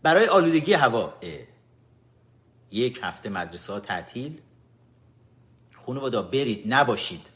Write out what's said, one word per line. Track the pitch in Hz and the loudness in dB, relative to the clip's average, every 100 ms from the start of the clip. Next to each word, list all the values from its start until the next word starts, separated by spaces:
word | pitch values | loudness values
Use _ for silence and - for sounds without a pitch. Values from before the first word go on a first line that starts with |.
برای | - 170 220 | 4 4 6
آلودگی | 185 165 160 147 | 6 6 2 4
هوا. | 180 131 113 - - | 4 4 2 -4 -8
اه. | 90 73 - _ _ _ _ _ _ _ _ _ _ _ _ | -16 -16 -18 _ _ _ _ _ _ _ _ _ _ _ _
یک | 101 123 120 | -4 -4 -4
هفته | 90 - 107 | -10 -8 -8
مدرسه | 98 82 - - | -8 -8 -10 -10
ها | 101 | -10
تعطیل. | - 92 85 123 139 160 _ _ _ _ _ _ _ _ _ _ _ _ _ - - | -6 -8 -8 -10 -10 -14 _ _ _ _ _ _ _ _ _ _ _ _ _ -18 -10
خانواده | 131 135 113 | -6 -2 -2
برید، | 90 135 135 104 107 | 0 0 0 -2 0
نباشید. | 131 135 104 - 87 - | 2 2 0 -4 -10 -18